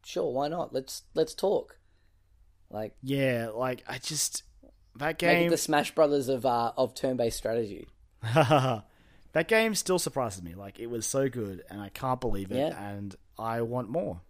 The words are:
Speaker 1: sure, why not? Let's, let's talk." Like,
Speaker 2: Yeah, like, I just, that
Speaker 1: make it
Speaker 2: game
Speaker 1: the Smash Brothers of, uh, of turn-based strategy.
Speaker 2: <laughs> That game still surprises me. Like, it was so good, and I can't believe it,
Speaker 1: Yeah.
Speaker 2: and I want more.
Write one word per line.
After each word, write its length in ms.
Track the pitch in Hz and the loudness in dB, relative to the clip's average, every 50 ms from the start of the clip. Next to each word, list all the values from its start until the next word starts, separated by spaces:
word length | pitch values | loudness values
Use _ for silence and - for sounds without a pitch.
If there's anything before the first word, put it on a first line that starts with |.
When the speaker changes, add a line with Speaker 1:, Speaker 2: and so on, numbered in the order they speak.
| _ | _
Speaker 1:
sure, 280 | - - 180 165 151 | -6 -4 -2 -2 0
why 160 | 123 131 143 151 | 0 -2 -2 -2
not? 240 | 165 175 147 - | -2 -4 -6 -4
Let's, 300 | - 131 131 - - - - - - | -4 -6 -6 -6 -14 -14 -14 -4 0
let's 200 | 151 156 156 - | 0 0 0 0
talk." 440 | - - 190 208 - - - - _ _ _ _ _ _ _ _ _ _ _ _ _ - _ _ _ _ _ | 0 2 2 2 2 0 -4 -18 _ _ _ _ _ _ _ _ _ _ _ _ _ -20 _ _ _ _ _
Like, 240 | - 104 110 107 - - | -8 -8 -8 -8 -10 -12
Speaker 2:
Yeah, 480 | - 131 139 139 135 131 123 117 117 113 107 | -6 -4 0 2 2 2 2 0 -2 -4 -4
like, 280 | 117 127 131 127 123 - - | -2 -2 -2 -2 -6 -8 -10
I 100 | - 127 | -10 -8
just, 440 | - - 156 143 - - - - - - - - - - _ _ _ _ _ | -8 -6 -4 -2 -2 -2 -4 -8 -12 -12 -20 -20 -20 -20 _ _ _ _ _
that 80 | - 143 | -4 -4
Speaker 1:
make 160 | 160 165 - | -4 -2 0
it 40 | 175 | 4
Speaker 2:
game 240 | 170 175 175 170 170 | 4 6 6 6 4
Speaker 1:
the 60 | 170 | 4
Smash 380 | 160 - - 151 147 143 - - | 2 2 2 2 2 2 2 4
Brothers 340 | - 156 143 147 143 131 120 | 4 4 6 6 2 2 0
of, 160 | 135 123 110 | -2 2 2
uh, 260 | 131 120 120 117 117 - | 2 2 2 2 0 2
of 180 | - 131 123 - | 0 0 0 0
turn-based 420 | - - 135 127 123 120 117 - | -4 -2 -2 0 2 0 0 0
strategy. 520 | - - 110 113 120 113 101 98 - - - - _ - _ _ _ | -2 -4 -2 -2 -2 -2 -4 -8 -12 -14 -18 -20 _ -20 _ _ _
Speaker 2:
<laughs> 600 | - 113 117 160 147 113 156 139 131 131 120 107 - _ _ _ _ - - - - - | -6 2 4 6 6 8 6 4 4 2 0 -2 -6 _ _ _ _ -20 -20 -20 -20 -4
That 140 | - 156 165 | -2 -2 2
game 280 | - 226 220 226 226 208 | 4 4 4 4 4 0
still 240 | - - - 185 175 | -2 0 0 0 2
surprises 440 | - 151 - 143 123 113 98 95 | 0 -2 -2 -2 -2 -2 -4 -8
me. 120 | 87 85 85 | -12 -12 -12
Like, 260 | 95 101 98 - - | -12 -14 -16 -12 -10
it 60 | 113 | -8
was 180 | 117 120 113 107 | -6 -6 -4 -4
so 240 | - - 135 135 135 | -2 0 2 0 0
good, 340 | 123 123 107 98 95 87 - - | 0 -4 -6 -6 -8 -10 -12 -12
and 140 | 90 101 | -12 -10
I 80 | 104 98 | -10 -10
can't 280 | - - - 131 127 123 | -10 -4 -2 -2 -2 0
believe 320 | - 117 104 98 98 92 | 2 0 0 0 0 -2
it, 60 | 117 | 0
Speaker 1:
Yeah. 320 | 127 143 160 - - 101 101 | 0 0 0 -2 -4 -8 -8
Speaker 2:
and 240 | 101 101 101 101 - - - _ - - | -8 -8 -8 -10 -12 -14 -20 _ -10 -6
I 220 | 110 113 113 117 | -4 -2 0 -2
want 300 | 117 113 120 127 120 98 | -2 -2 -2 -4 -4 -2
more. 320 | 127 170 202 170 87 87 - | -2 -2 -2 -2 -6 -10 -12